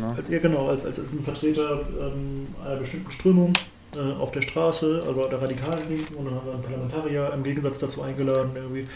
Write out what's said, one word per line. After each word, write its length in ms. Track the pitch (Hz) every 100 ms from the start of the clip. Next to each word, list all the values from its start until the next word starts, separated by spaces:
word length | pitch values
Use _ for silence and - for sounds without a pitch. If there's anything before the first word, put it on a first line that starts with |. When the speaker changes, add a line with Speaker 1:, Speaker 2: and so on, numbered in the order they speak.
Speaker 1:
ne? 140 | 113 120
Speaker 2:
als, 140 | -
ja, 80 | 165
genau, 300 | 165 151 135
als, 180 | 139 -
als, 120 | -
als 140 | 131
ein 100 | 147
Vertreter, 580 | 131 - 156 151 151 143 - 143
ähm, 460 | 139 139 139 135 135 -
einer 120 | 143 139
bestimmten 360 | 123 - -
Strömung, 400 | - 185 180 175 180 - - -
äh, 40 | 147 139 135
auf 140 | 135
der 80 | 143
Straße, 640 | - 160 165 160 156 165 156
also 220 | 131 131
der 140 | 131
radikalen 440 | 131 123 143 165 156
Linken, 240 | 156 156
und 100 | 147
dann 120 | 135 127
haben 100 | 131
wir 80 |
einen 80 | 127
Parlamentarier 680 | 123 131 123 156 151 143 143
im 80 | 139
Gegensatz 360 | 135 143 143 139
dazu 200 | 135 135
eingeladen, 520 | 135 135 135 135 131
irgendwie. 320 | 131 131 131 131